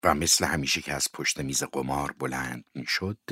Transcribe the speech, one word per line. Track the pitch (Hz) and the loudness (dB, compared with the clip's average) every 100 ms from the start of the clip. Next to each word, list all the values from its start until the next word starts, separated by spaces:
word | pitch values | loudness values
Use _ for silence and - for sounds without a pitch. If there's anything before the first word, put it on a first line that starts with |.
| 90 | 4
و | |
مثل | 76 82 - | 4 4 4
همیشه | 82 80 67 - | 4 2 0 -2
که | - | -2
از | 73 - | -2 -2
پشت | - 73 - | -2 -4 -2
میز | 69 67 | -2 -2
قمار | - - 65 69 71 | -2 -2 0 0 -2
بلند | - 67 65 64 62 - | -2 -4 -2 -4 -6 -10
می‌شد | - - - 95 107 - | -10 -2 -2 -2 -4 -2